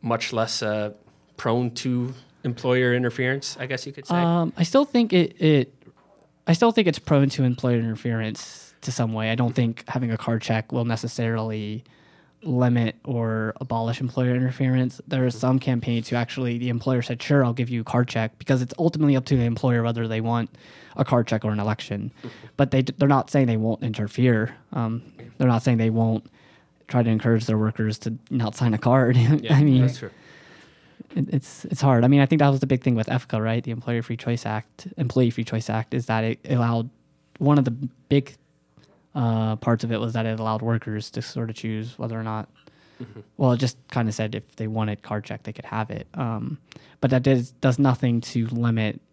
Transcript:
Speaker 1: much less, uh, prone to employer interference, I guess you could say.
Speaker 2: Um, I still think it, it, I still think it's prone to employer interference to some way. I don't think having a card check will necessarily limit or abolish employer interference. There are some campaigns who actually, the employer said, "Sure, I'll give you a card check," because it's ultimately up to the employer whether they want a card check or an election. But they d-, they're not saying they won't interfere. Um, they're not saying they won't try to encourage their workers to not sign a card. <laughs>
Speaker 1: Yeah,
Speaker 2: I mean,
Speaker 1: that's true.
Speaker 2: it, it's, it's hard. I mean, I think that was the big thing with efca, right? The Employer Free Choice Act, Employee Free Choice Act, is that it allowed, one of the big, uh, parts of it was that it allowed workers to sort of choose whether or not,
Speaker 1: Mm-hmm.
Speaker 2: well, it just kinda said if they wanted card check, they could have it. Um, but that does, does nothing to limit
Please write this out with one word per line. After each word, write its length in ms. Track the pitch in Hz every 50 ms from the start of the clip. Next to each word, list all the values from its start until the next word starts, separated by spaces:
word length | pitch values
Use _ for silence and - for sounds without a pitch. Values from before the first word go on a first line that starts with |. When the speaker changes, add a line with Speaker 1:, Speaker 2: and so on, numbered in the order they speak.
| -
Speaker 1:
much 280 | 117 120 113 - - -
less, 280 | 113 113 113 - -
uh, 300 | 117 107 107 107 104 104 104 _ _ _ _ _ _ _ _
prone 320 | - - 120 113 120 123 120
to 420 | 117 - - 131 127 123 123 123 127 - - _ _ _ -
employer 480 | 127 117 - - 127 127 127 127 123 120
interference, 640 | 123 127 120 113 - 127 127 135 139 - - - -
I 60 | 127
guess 200 | 127 135 127 -
you 60 | 139
could 160 | 139 - 139
say. 80 | - 175
Speaker 2:
Um, 380 | 175 175 170 170 175 165 160 -
I 80 | - 170
still 220 | 165 - 269 285
think 260 | 277 - 247 233 220
it, 280 | - 180 170 - - _
it, 320 | 175 156 151 139 127 - _ _ _ - _ _ _ _ _ _ _ _ _ _ _
I 60 | - 170
still 180 | 170 240 233
think 160 | 220 226 208
it's 120 | 175 151 -
prone 280 | _ - 156 139 139 135
to 120 | - - 135
employer 340 | 123 123 123 - 123 120 117
interference 920 | 113 113 110 107 - 123 117 113 110 110 110 - - - - - - - _ _
to 100 | - -
some 200 | 123 - 120 110 110
way. 180 | 110 110 110
I 40 | 113
don't 180 | 117 127 117 117
think 300 | - 120 117 117 - - -
having 220 | - 127 127 117
a 60 | 113
card 240 | 110 - - 117 110
check 300 | - - 120 110 107 _
will 140 | - 123 117
necessarily 1000 | 117 113 113 - - - - 117 113 113 113 110 110 107 107 104 104 107 117 - _ _ _ _ _ _ _ _ _ _ _ -
limit 520 | 170 131 123 127 123 120 120 117 110 - _ _
or 500 | - 131 117 113 113 110 110 110 110 - -
abolish 400 | 135 127 117 113 117 117 120 -
employer 340 | 135 123 - - 127 123 123
interference. 680 | 123 127 127 127 - 135 127 127 127 127 127 - - -
There 180 | - - 135 131
are 60 | 127
some 260 | 120 - - 127 131 131
campaigns 500 | - - 127 117 110 - 120 117 110 -
who 60 | 123
actually, 420 | 120 120 - - 135 127 120 120
the 120 | 120 123 123
employer 320 | 117 117 - 131 131 123
said, 200 | 117 - 123 120
"Sure, 220 | - - 143 143 131
I'll 100 | 120 117
give 160 | 127 123 120
you 120 | 123 117
a 20 | 110
card 240 | - - 123 123
check," 300 | 123 - 117 110 110 _
because 240 | _ - - 135 127
it's 120 | 127 120 -
ultimately 380 | - 170 170 165 156 156 147 139
up 100 | 131 127
to 120 | - 143
the 60 | 127 117
employer 380 | 117 117 113 - 127 120 117 117
whether 240 | 117 113 117 117
they 140 | 113 110 110
want 280 | 113 113 117 117 113 - - - - - - - - - -
a 80 | - 135
card 240 | - 135 123 113
check 160 | - - 113 -
or 80 | 110
an 80 | 104 107
election. 520 | 101 107 107 - - - - 101 101 - _ - - 117 - - - - _
But 160 | - 139 127
they 100 | - 135 127
d-, 100 | - -
they're 100 | - 139
not 220 | 139 143 135 131 -
saying 180 | - 147 135
they 100 | 120 113
won't 240 | 110 110 113 113 - -
interfere. 720 | 117 107 - 107 101 - - 120 127 117 110 110 117 - - _ _ -
Um, 280 | - 117 110 113 117 - - - - - - -
they're 100 | - 135
not 160 | 127 120 117 -
saying 140 | 127 120
they 120 | 113 113 113
won't 360 | 110 113 113 113 113 110 - - _ _ _ _ _ _ _ _ _ _ _
try 140 | - - 123 117
to 60 | 113
encourage 360 | 113 110 - 120 117 113 110
their 120 | - 110
workers 400 | 107 107 110 110 - 113 107 107 -
to 140 | - 117 113 - _ _
not 260 | - 127 117 107 -
sign 180 | - 127 120 110
a 40 |
card. 400 | 113 - 123 127 135 127 117 123
<laughs> 240 | 123 117 120 156 147
Speaker 1:
Yeah, 140 | - 117 151
Speaker 2:
I 80 | 135 147
mean, 180 | 151 131 127
Speaker 1:
that's 160 | 127 127 123
true. 140 | - - 101 - - - - - - - - - - - - _ _ _ _ _ _ - _ -
Speaker 2:
it, 120 | 175 131 - -
it's, 320 | 139 - - - - -
it's 160 | - - -
hard. 220 | - 139 131 117 117
I 40 |
mean, 140 | 127 143 143
I 40 | 139
think 120 | 131 165 151
that 100 | 143 143
was 100 | 139 131
the 80 | 139
big 160 | 135 135 127 -
thing 100 | 131 120
with 120 | 110 110
efca, 360 | - 127 127 - _ - 110 110
right? 200 | 110 113 120 -
The 80 | -
Employer 320 | 113 120 - 120 120 117 113
Free 140 | - 117
Choice 280 | 117 - 120 120 120 -
Act, 420 | 110 107 107 - _ _ - - 185 -
Employee 340 | - 147 120 - 131 127 117
Free 120 | 113 - 117
Choice 240 | - - 110 113 -
Act, 240 | 110 110 110 _ -
is 100 | 127 120
that 180 | - 113 113 110
it 160 | 113 117 - _ -
allowed, 400 | 139 123 117 117 117 117 113 131 _ _ _ _ _ _ _ _ _ -
one 180 | - 139 147
of 80 | 143 131
the 60 | 131 120 123 139 123 _ _ _
big, 280 | _ 139 143 135 - - _ _ _ _ _ _ _ _ _ _ _ _ _ _ _ _
uh, 400 | 147 123 117 113 110 110 110 110
parts 260 | 107 - 123 117 113 -
of 80 | 117
it 80 | 117 104
was 140 | 117 117 113
that 120 | 117 113
it 140 | 113 110 110
allowed 220 | 110 110 110 107
workers 480 | 110 117 113 110 - 113 107 107 107 -
to 100 | - 120
sort 280 | 117 - - 123 117 113
of 60 | 110
choose 420 | - - 113 110 107 110 117 123
whether 200 | - 120 113 113 110
or 40 | 110
not, 240 | 110 110 110 104 _ _ _ _ - _ _ _ _ _ _
Speaker 1:
Mm-hmm. 180 | 120 - 104 - - _ _
Speaker 2:
well, 140 | - 143 127
it 60 | 120
just 200 | 113 127 120 - _ _ _
kinda 220 | - 127 117 110 107
said 220 | - 110 107 104
if 200 | 107 - _ _
they 120 | - 110
wanted 340 | 110 110 110 107 107 104 101
card 240 | - - 107 104 104
check, 180 | - 110 110 _
they 80 | -
could 140 | 107 - -
have 240 | - - 110 110 110
it. 180 | - - - _ -
Um, 460 | 165 131 117 113 107 117 123 156 - _ _ - - _ _ _ _
but 80 | - 127
that 120 | 123 127 123
does, 280 | 139 135 123 120 - - _
does 180 | - 135 123 127
nothing 420 | 139 135 127 - - 123 117 117
to 240 | 113 - - 120 113
limit 540 | 113 120 117 117 117 117 113 110 107 - - _ _